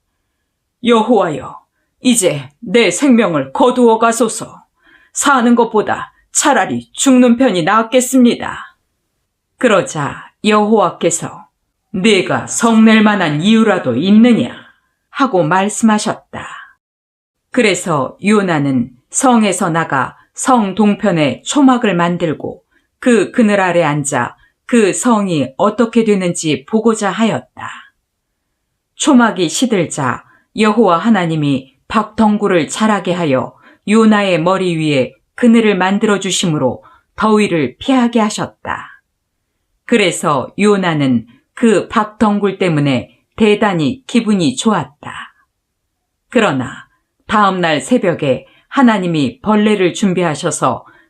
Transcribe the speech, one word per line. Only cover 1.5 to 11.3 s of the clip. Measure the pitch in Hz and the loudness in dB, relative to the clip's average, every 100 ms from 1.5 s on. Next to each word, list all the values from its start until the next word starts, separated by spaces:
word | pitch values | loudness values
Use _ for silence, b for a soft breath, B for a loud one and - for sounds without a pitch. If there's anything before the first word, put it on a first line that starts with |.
| - _ _ _ _ | -18 _ _ _ _
이제 | 156 - 180 143 135 _ | 0 2 0 -2 -8 _
내 | 233 208 208 | -2 0 0
생명을 | 175 285 233 208 156 131 | 0 2 2 2 -2 -6
거두어 | - 254 254 240 220 | 0 0 4 2 4
가소서. | 233 226 226 - 160 - _ _ b b b | 0 0 -2 -4 -12 -18 _ _ b b b
사는 | - - 269 233 240 | -4 0 2 4 2
것보다 | 226 214 - 107 - b b | 2 0 -2 -6 -8 b b
차라리 | - 311 254 185 120 - | -4 0 0 -2 -6 -10
죽는 | - - 254 247 233 | -4 2 4 4 4
편이 | 262 185 | 2 0
낫겠습니다." | 165 214 226 254 247 262 240 - - - - _ _ _ _ _ _ _ _ _ | 0 0 2 0 2 2 2 2 -6 -10 -16 _ _ _ _ _ _ _ _ _
그러자 | 247 202 147 156 139 131 - _ | 0 2 0 -6 -8 -8 -18 _
여호와께서 | 208 214 208 220 175 - 175 - 147 | 0 2 2 2 0 -2 -2 -2 -8